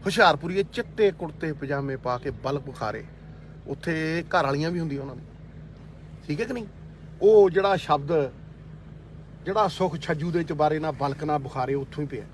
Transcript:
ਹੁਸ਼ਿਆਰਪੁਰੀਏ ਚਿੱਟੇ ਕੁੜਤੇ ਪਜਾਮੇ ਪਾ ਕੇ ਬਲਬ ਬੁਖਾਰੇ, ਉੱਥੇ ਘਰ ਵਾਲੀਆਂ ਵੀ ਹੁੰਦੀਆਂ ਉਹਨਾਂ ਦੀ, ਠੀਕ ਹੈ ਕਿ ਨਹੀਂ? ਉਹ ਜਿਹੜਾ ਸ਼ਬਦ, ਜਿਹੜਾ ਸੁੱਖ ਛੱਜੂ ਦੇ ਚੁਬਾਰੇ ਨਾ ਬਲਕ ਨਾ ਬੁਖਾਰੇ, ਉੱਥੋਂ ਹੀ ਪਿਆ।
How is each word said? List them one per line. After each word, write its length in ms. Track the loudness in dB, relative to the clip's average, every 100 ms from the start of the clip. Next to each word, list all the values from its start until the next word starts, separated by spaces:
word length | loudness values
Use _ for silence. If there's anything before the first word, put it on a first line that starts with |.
| -2
ਹੁਸ਼ਿਆਰਪੁਰੀਏ 560 | 6 6 6 0 -2 -2
ਚਿੱਟੇ 380 | -4 -6 2 2 2
ਕੁੜਤੇ 340 | -10 -6 -6
ਪਜਾਮੇ 440 | -6 -4 -4 -2 -4
ਪਾ 200 | -4 -4
ਕੇ 120 | -4 -6
ਬਲਬ 180 | -4 -4
ਬੁਖਾਰੇ, 400 | -6 -6 -6 -6 -10 -16 -18 -18 -18 -16 -10
ਉੱਥੇ 580 | -6 -4 -2 -2 -2 0
ਘਰ 140 | 2
ਵਾਲੀਆਂ 260 | 2 0 0
ਵੀ 100 | -2
ਹੁੰਦੀਆਂ 200 | -4 -4
ਉਹਨਾਂ 140 | -8 -12
ਦੀ, 60 | -16 -18 -18 -18 -18 -18 -18 -18 -18 -16 -6
ਠੀਕ 140 | -4
ਹੈ 60 | -4
ਕਿ 60 |
ਨਹੀਂ? 140 | -4 -8 -14 -18 -16 -18 4
ਉਹ 300 | 8 10 10
ਜਿਹੜਾ 260 | 6 4 2
ਸ਼ਬਦ, 360 | 2 0 4 2 2 -4 -18 -18 -18 -18 -18 -18 -18 -18 -18 -12
ਜਿਹੜਾ 220 | -2 2 2
ਸੁੱਖ 280 | 2 0 0
ਛੱਜੂ 300 | -2 -2 0
ਦੇ 120 | 0
ਚੁਬਾਰੇ 340 | -2 2 4 4
ਨਾ 120 | -2 -2
ਬਲਕ 240 | -2 -2
ਨਾ 140 | 0 0
ਬੁਖਾਰੇ, 360 | -2 -4 0
ਉੱਥੋਂ 280 | -2 -2 -6
ਹੀ 60 | -6
ਪਿਆ। 160 | -6 -10